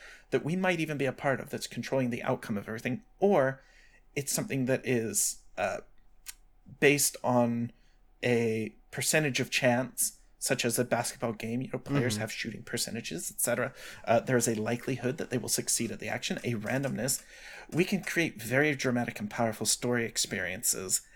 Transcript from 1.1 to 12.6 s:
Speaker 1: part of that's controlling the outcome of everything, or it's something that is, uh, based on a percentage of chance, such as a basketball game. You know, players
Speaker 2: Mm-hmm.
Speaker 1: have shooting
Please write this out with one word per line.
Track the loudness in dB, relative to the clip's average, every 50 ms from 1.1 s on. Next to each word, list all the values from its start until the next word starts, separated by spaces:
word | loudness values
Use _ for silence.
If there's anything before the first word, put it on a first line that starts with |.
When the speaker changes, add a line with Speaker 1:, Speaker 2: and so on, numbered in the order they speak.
| -2
Speaker 1:
part | 0 0 0 0 0
of | -2 -4
that's | -6 -6 -6
controlling | -6 -6 -6 -4 -2 0 0 0 0
the | -2 -2 -2
outcome | -2 -2 -2 -2 -4 -6
of | -4 -4 -6
everything, | -8 -4 -4 -4 -4 -4 -6 -12 -4 2
or | 4 4 6 6 4 4 2 -4 -10 -20 -20 -20 -20 -20 -20 -20 -20 -10 -6
it's | -6 -4 -2 -2
something | -2 -2 0 0 0 2
that | 2 2 2 2
is, | 2 0 2 0 0 0 0 0 0 -2 -6 -12 -12 -6 -2
uh, | -2 -2 -2 -4 -8 -14 -20 -20 -20 -20 -20 -20 -18 -18 -18 -18 -20 -20 -20 _ -20 -18 -2 4
based | 6 6 6 6 4 0 0 -2 0
on | 2 4 6 4 4 2 0 -2 -4 -6 _ _ _ -20 -20 _ _ _ _ 0
a | 2 2 4 4 2 0 0 -2 -4 -8 -12 -20 _
percentage | -8 -4 -2 2 2 4 2 2 2 0
of | -2 0
chance, | 0 2 4 4 4 4 2 -2 -2 -2 -2 -2 -4 -6 -20 -20 -12 -6
such | -2 0 0 2 2
as | 2 2 2
a | 2
basketball | 2 2 0 0 0 -4 -4 -4 -4 -4
game. | -4 -4 -4 -4 -4 -4
You | -4 -6
know, | -8
players | -4 0 2 2 2 2 0
Speaker 2:
Mm-hmm. | -2
Speaker 1:
have | -2 -4 -6
shooting | -6 -6 -8 -8 -10